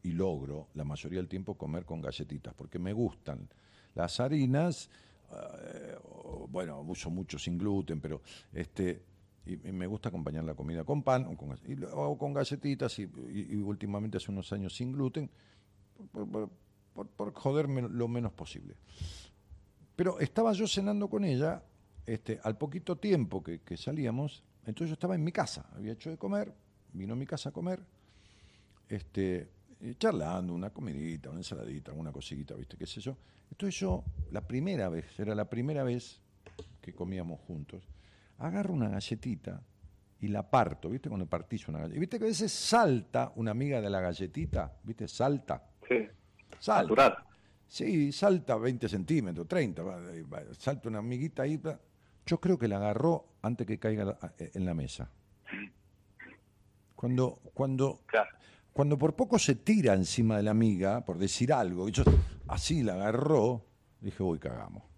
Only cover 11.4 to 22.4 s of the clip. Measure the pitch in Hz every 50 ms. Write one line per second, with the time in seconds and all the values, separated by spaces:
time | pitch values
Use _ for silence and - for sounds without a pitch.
11.4 | - 71 67 - - - 135 139 135 - - 147 147 147 147 127 147 143 143 143
12.4 | 139 - 147 135 - 147 139 - 135 117 - - 101 87 - 65 64 62 69 101
13.4 | 101 - 104 104 101 98 107 - 104 101 101 101 107 110 101 - - - 101 98
14.4 | 92 - 101 101 98 90 - - 123 127 131 139 139 131 - 165 143 - - -
15.4 | _ _ _ - _ _ _ _ - _ _ - 202 - - 208 - - 202 214
16.4 | 214 185 - _ _ _ _ _ _ _ _ - - - _ - 208 202 - -
17.4 | - 139 139 147 151 139 139 131 120 113 - 120 117 117 120 120 120 113 - -
18.4 | 80 - - 92 90 92 - - - - - - - - - - - - _ _
19.4 | _ _ - - - _ _ _ - _ _ - 175 185 180 - 151 131 - 220
20.4 | 226 226 208 180 220 202 - 196 196 202 208 208 202 196 220 208 202 175 135 123
21.4 | 143 160 - - - - _ _ _ _ _ - - - 113 107 - - 110 -